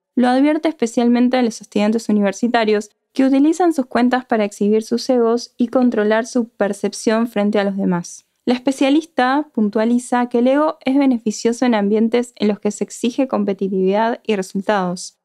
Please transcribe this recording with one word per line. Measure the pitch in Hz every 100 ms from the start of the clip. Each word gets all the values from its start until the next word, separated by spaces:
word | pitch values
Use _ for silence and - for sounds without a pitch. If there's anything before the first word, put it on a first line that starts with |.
| _ -
Lo | 247
advierte | 254 294 311 320
especialmente | 311 226 - 240 247 247 254
a |
los | 240 -
estudiantes | - 208 208 226 -
universitarios | 214 196 190 233 240 214 208 208 _ _
que | -
utilizan | 269 269 294 339 349
sus | 311 254
cuentas | 233 247 247
para | 247 226
exhibir | 208 - 208 220
sus | 220 233 -
egos | 247 226 240 - -
y | 233
controlar | 262 247 233 208 220 226
su | 247 226
percepción | - 202 202 202 - 233 220 233
frente | 208 202 208
a |
los | 202 196
demás. | 190 175 - - _ _
La | -
especialista | 247 277 269 269 302 311 - 254 277 302
puntualiza | - 208 220 226 240 - 247 240
que | 240
el | 247
ego | 277 311 -
es | - 277
beneficioso | 269 240 220 208 233 233
en | 254
ambientes | 214 202 214 226 240 240 -
en | 208
los | 202
que | 208
se | -
exige | 208 - 233 240 262
competitividad | 214 202 196 196 190 185 202 226 247
y | -
resultados. | 202 190 196 196 208 180 180 - -